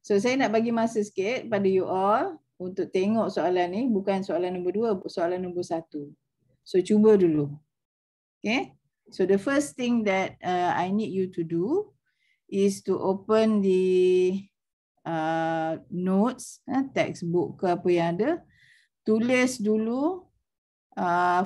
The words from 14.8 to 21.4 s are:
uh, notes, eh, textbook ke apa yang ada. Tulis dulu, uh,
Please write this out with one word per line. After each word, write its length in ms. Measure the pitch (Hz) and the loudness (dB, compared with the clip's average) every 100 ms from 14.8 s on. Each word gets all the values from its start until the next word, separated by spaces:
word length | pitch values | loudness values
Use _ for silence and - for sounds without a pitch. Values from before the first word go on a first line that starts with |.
| _ _ | _ _
uh, 800 | - 165 160 165 165 165 160 160 - | -6 -4 -2 -2 -2 -2 -4 -6 -8
notes, 720 | 175 185 190 233 - - - - | -4 0 2 2 -2 -16 -18 -4
eh, 160 | 262 269 | -2 -2
textbook 640 | - 156 165 170 175 - - | -2 -4 -4 -2 -2 -2 -4
ke 160 | 190 | -2
apa 160 | 175 180 | 0 0
yang 240 | 175 170 | 2 0
ada. 180 | 170 247 339 - _ _ _ _ _ | 0 -2 -2 -8 _ _ _ _ _
Tulis 560 | - 220 240 254 254 254 | 0 0 2 2 2 0
dulu, 720 | 208 220 220 247 302 370 - _ _ _ _ _ _ | 0 0 0 0 -2 -4 -12 _ _ _ _ _ _
uh, 480 | - 180 175 180 180 | -4 0 2 2 2